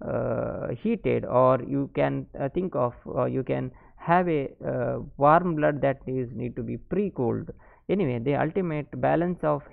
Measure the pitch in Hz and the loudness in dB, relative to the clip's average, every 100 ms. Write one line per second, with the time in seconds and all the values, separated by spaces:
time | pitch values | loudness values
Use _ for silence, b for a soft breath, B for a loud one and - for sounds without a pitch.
0 | - 120 120 120 113 - - 120 214 233 | -4 -2 -2 -2 -4 -4 -6 -4 -2 0
1 | 131 120 107 123 131 131 123 139 139 - | 0 0 2 4 6 4 0 -2 -2 0
2 | 143 135 135 - 139 175 185 143 123 - | 0 0 -6 -6 -4 -2 -2 0 -2 -4
3 | - - 127 127 131 135 127 b b b | -6 -2 -2 -2 -2 -4 -4 b b b
4 | - 175 180 151 135 - 143 131 123 123 | 2 2 4 0 -2 -6 -6 -2 -2 -4
5 | 139 - 143 165 180 156 151 147 139 131 | -6 2 6 6 4 2 2 2 0 0
6 | - 131 120 127 123 123 117 120 - 180 | -4 -4 -4 -6 -8 -6 -6 -8 -4 -2
7 | 202 - 120 110 - - b b - 190 | -2 0 -2 -2 -6 -14 b b -2 0
8 | 156 120 123 135 147 196 180 151 - 131 | 0 0 0 0 0 0 -2 -4 -6 -2
9 | 135 147 175 175 156 147 - | 0 2 0 0 0 0 -4